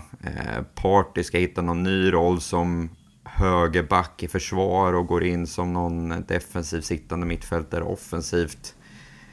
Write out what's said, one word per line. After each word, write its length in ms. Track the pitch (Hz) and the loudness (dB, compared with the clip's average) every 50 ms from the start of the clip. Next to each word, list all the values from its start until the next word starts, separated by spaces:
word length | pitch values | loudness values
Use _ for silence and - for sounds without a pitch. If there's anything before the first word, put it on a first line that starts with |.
| - - - - - | -4 -10 -18 -12 -10
Eh, 380 | - 71 - - 55 55 60 - - - | -10 -8 -6 -6 -6 -6 -6 -8 -8 -8
Partey 500 | - - 95 98 98 92 - - 90 90 | -2 2 4 4 4 4 2 -2 -4 -4
ska 140 | - - 87 | 0 0 0
hitta 240 | 90 - - 92 | 0 0 0 -2
någon 200 | 87 85 85 85 | -2 0 0 0
ny 300 | 90 95 95 95 92 95 | 0 2 2 4 4 4
roll 280 | 90 82 85 90 90 87 | 4 4 4 4 2 2
som 500 | - - - 85 87 87 87 85 82 82 - - - - _ _ _ | 0 0 0 0 0 0 0 -2 -4 -6 -8 -16 -20 -20 _ _ _
högerback 1000 | - - - 98 92 90 87 85 82 80 87 82 73 95 90 87 - - - | -6 0 2 2 4 4 4 4 4 2 0 2 4 2 2 2 0 -6 -10
i 60 | 90 87 | -8 -4
försvar 640 | - 92 - - 95 92 95 95 90 95 95 90 | -4 -4 -4 -2 0 0 2 2 4 4 4 4
och 140 | 90 87 90 | 4 2 2
går 180 | 85 87 85 85 | 2 2 2 2
in 220 | 90 87 87 85 | 2 0 0 -2
som 260 | 82 - - 90 90 | -4 -4 -4 -2 -2
någon 520 | 87 87 87 85 85 85 85 82 82 85 - - | 0 0 0 0 -2 -2 -2 -4 -4 -6 -4 -2
defensiv 520 | 90 87 - - - 90 82 - 82 82 | -4 -4 -4 -4 -6 -6 -4 -4 -4 -6
sittande 460 | 78 - 90 76 - - 82 85 87 | -4 -4 -4 -4 -4 -6 -4 -4 -2
mittfältare 580 | 85 82 - - - 87 82 78 - 82 85 82 | -2 -4 -4 -4 -4 -4 -4 -2 -4 -4 -4 -4
offensivt. 920 | 87 92 - - - 87 85 82 - 87 87 85 - - - - - - - - - - - - - - - - - | -4 -6 -8 -8 -8 -6 -6 -4 -2 0 0 0 -2 -4 -12 -16 -18 -20 -20 -20 -20 -20 -20 -20 -20 -20 -20 -20 -20